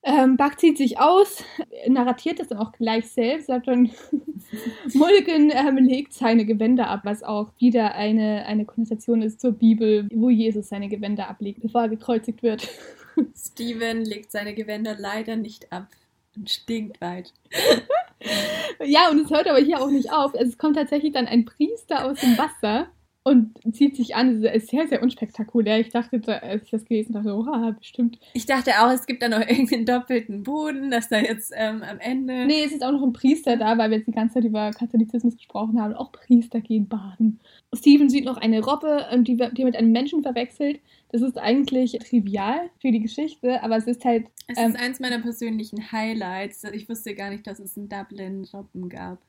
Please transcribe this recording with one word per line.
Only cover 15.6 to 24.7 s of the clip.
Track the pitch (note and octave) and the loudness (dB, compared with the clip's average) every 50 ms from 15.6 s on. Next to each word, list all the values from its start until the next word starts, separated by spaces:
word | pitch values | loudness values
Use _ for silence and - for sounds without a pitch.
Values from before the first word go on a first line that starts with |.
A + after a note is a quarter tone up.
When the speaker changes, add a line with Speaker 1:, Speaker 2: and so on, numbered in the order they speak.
| - _ | -18 _
Speaker 2:
ab | F3 F3+ G3 _ _ _ _ _ _ _ _ _ _ | -14 -14 -14 _ _ _ _ _ _ _ _ _ _
und | G#3+ G3+ - | -16 -10 -8
stinkt | - - _ - A3+ A3+ A3 G3+ - _ | -10 -8 _ -6 -6 -6 -6 -8 -10 _
weit. | - F3 F3+ F#3 F3+ - _ _ _ _ | -10 -8 -8 -10 -14 -16 _ _ _ _
<laughs> | - - - C5 C4+ A#3 - - C#5 F5 F5+ - _ _ - - - - - D5+ - D#5+ D#5+ D5 G#4 _ D#4 | -6 0 4 4 4 2 2 -2 -2 -2 -2 -4 _ _ -8 -4 -4 -4 -4 -4 -6 -6 -8 -10 -10 _ -2
Speaker 1:
Ja, | C#4 D4 D#4 F4+ E4+ | 2 4 4 6 6
und | D4+ D4+ | 4 2
es | D4+ C#4+ | 2 2
hört | D#4 D4+ F4+ F#4 | 0 0 2 4
aber | D4 C4 | 4 4
hier | C#4+ C#4+ E4+ C#4 | 4 4 2 0
auch | C4 C#4+ | 0 0
nicht | C#4 C#4 A#3 - | 0 0 0 0
auf. | - D4+ C#4 C4+ - | 0 0 0 0 0
Also | - B3+ | -2 -2
es | B3 A#3 _ | -2 -2 _
kommt | - D4+ D4 | 0 0 2
tatsächlich | D#4 D4 - D4 D4 D4 D#4 | 0 0 -2 -2 -2 -2 -2
dann | C#4+ C4+ A#3+ | -2 -2 -4
ein | - - A#3+ A3+ | 2 2 2 2
Priester | A#3 _ _ D4 F#4 A#4 A4+ - _ D#4+ C4+ - | 0 _ _ -2 -2 -2 -8 -6 _ -4 -4 -2
aus | C4 C#4+ C#4 | -4 -4 0
dem | - B3 A#3 A3 | 4 4 4 4
Wasser | C#4+ D#4 - - - G#3 G#3 B3 F4 - _ _ _ _ _ _ _ | 2 -2 -4 -4 -2 -2 0 -2 -2 -6 _ _ _ _ _ _ _
und | C4 C#4+ B3 A3 A3 - - _ A3+ | 6 6 6 6 4 -4 -8 _ -8
zieht | A3 - C#4+ C#4+ C#4 | 0 2 2 2 2
sich | - A#3+ - - | -2 -6 -4 0
an. | A3+ B3 B3+ A#3 A3 G#3+ | 0 2 2 2 2 0
Es | A3+ - A3+ A3 | 0 0 0 -2
ist | - | 0